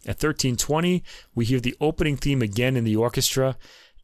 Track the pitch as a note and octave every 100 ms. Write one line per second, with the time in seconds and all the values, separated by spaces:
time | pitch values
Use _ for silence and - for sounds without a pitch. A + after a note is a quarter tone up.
0 | - A2 D3+ D3 C3+ A#2+ - D3+ F3 F3+
1 | - - - - A2+ B2+ A#2+ - D3 D#3+
2 | D#3 C#3 - C#3 A2+ G2+ B2 C3 A2+ G#2+
3 | A#2 - C3 - C3 B2+ - - - -